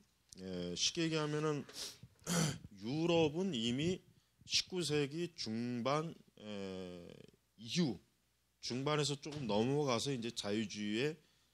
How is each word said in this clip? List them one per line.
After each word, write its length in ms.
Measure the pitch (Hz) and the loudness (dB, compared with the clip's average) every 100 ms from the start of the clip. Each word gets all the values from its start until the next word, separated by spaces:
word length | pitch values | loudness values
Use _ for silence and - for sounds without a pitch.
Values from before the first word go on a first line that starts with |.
| _ _ _ 92 | _ _ _ -12
에, 360 | 92 90 87 87 | -6 -4 -4 0
쉽게 280 | - - | 0 0
얘기하면은 600 | 165 156 151 151 156 147 - - - - - - | 0 2 0 0 0 0 -4 -10 -10 -12 -20 -14
<clears throat> 560 | - 175 160 - - 98 | -2 0 2 -2 -10 -8
유럽은 720 | 104 151 170 170 156 156 196 | -2 0 4 6 6 4 0
이미 480 | 131 117 123 165 185 - - _ _ - | 2 2 2 2 0 -6 -20 _ _ -2
십구 380 | - - 185 | -2 0 -2
세기 480 | 151 147 139 156 175 | 0 2 2 -2 -6
중반, 800 | - 113 110 120 123 120 147 160 - - - | -4 -4 -2 -2 0 2 2 0 -8 -18 -16
에, 680 | 107 101 98 95 92 90 87 50 - - _ - | -10 -6 -6 -6 -8 -10 -14 -18 -20 -20 _ -16
이후, 420 | 113 131 156 90 - _ _ _ _ _ | -4 2 2 0 -8 _ _ _ _ _
중반에서 600 | - 120 139 151 143 143 | -4 -2 2 2 2 -2
조금 260 | 156 147 120 | -6 -6 2
넘어가서 680 | 101 120 143 143 113 120 | 4 4 4 4 2 2
이제 180 | 131 117 | -2 -2
자유주의에 840 | - 104 107 107 104 104 107 147 165 _ _ _ | -4 0 0 0 -2 -2 0 0 -2 _ _ _